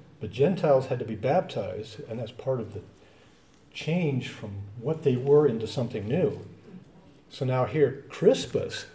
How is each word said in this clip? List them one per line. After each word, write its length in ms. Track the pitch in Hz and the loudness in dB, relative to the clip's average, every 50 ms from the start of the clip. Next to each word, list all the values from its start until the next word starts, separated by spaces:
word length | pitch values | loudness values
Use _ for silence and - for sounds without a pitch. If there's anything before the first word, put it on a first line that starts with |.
| - - - - | -20 -20 -14 -10
But 100 | - 90 | -10 -6
Gentiles 560 | 92 123 143 185 190 - - 151 139 131 127 | 0 2 2 2 2 2 4 4 4 4 4
had 120 | - 131 120 | 0 -4 -4
to 40 | 113 | -4
be 120 | 104 110 | -6 -6
baptized, 840 | 101 113 131 151 185 180 - - 120 101 92 95 104 110 - - - - - | -4 0 2 2 2 0 -2 -4 -6 -6 -6 -6 -8 -10 -12 -14 -14 -12 -10
and 120 | 110 123 | -8 -8
that's 120 | 113 110 - | -8 -10 -12
part 280 | - - 131 131 120 | -8 -4 -2 -2 -2
of 140 | 107 101 98 | -4 -6 -10
the 60 | 87 - - - - - - - - - - - _ _ _ _ _ _ _ - | -12 -14 -16 -18 -20 -20 -20 -20 -20 -20 -20 -20 _ _ _ _ _ _ _ -16
change 560 | - - 151 165 180 170 147 131 123 - - | -10 -4 -2 -2 0 0 0 0 -2 -4 -6
from 220 | - - 107 101 98 98 101 - - 120 | -10 -12 -12 -10 -10 -10 -12 -12 -12 -8
what 220 | 117 143 160 156 - | -4 -4 -4 0 2
they 140 | 147 123 | 2 2
were 300 | 120 131 139 147 147 151 | 2 4 6 6 6 6
into 200 | 131 113 110 110 | 6 2 0 -4
something 400 | - - 139 117 113 - 110 98 107 | -4 -4 -4 -4 -4 -4 -4 -4 -2
new. 320 | 139 180 165 - - - - - - - - - - - - - - - - - - _ _ - | 0 2 2 2 0 -2 -10 -16 -18 -20 -20 -20 -20 -20 -20 -20 -20 -20 -20 -20 -20 _ _ -16
So 140 | - - 135 | -8 -4 -2
now 180 | 127 127 127 127 | 0 0 0 0
here, 400 | - - 156 143 123 - - - - | 0 2 4 4 4 4 0 -10 -14
Crispus, 760 | - - 165 208 262 - - - - - - - - - - - - | -4 2 6 6 6 6 2 -2 -4 -4 -4 -4 -8 -10 -12 -14 -14